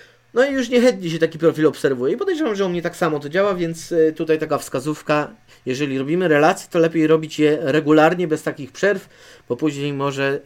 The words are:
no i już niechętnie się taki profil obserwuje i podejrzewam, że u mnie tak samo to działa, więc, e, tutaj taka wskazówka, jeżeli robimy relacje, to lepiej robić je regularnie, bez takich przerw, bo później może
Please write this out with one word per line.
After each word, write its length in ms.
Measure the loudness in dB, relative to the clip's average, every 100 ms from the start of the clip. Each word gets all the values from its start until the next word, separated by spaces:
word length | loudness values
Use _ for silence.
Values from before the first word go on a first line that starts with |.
| -20 _ _
no 120 | 0 0
i 80 |
już 160 | 0 0
niechętnie 400 | 2 2 2 -2
się 100 | -2
taki 200 | -2 0
profil 280 | 0 4 2
obserwuje 460 | 2 0 0 -2
i 40 | -2
podejrzewam, 380 | -2 -2 -2 -2
że 100 | -2
u 40 |
mnie 120 | -2
tak 140 | -4 -2
samo 240 | -2 -2
to 100 | -4
działa, 260 | -2 0 0
więc, 360 | -4 -6 -4
e, 200 | 2 2
tutaj 280 | 2 -2 -2
taka 180 | 0 -4
wskazówka, 760 | -4 -6 -4 -6 -2 -2 -2 -8 _ _ -6
jeżeli 320 | -4 -2 -4
robimy 300 | -2 0 2
relacje, 400 | 4 4 2 -2
to 80 | 0
lepiej 280 | 2 2 2
robić 320 | 2 0 0
je 180 | 2 2
regularnie, 680 | 0 0 4 6 6 4 -2
bez 160 | -4
takich 280 | -4 -8 -10
przerw, 380 | -2 -2 -2 -6 _ -20 -16 -8
bo 60 | -4
później 380 | -2 -2 -6
może 460 | -4 -4 -2 -2 -4